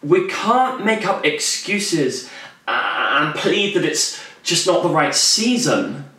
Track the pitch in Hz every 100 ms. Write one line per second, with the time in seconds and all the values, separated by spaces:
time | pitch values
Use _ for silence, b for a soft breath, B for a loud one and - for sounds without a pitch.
0 | 147 185 190 - 202 247 254 - 208 220
1 | 160 135 151 - - - - 202 196 165
2 | 135 - - B B B - - - -
3 | - 185 156 - 190 196 202 185 151 -
4 | - B B B - 175 - 247 180 156
5 | 147 139 - 202 226 247 - 139 - 143
6 | -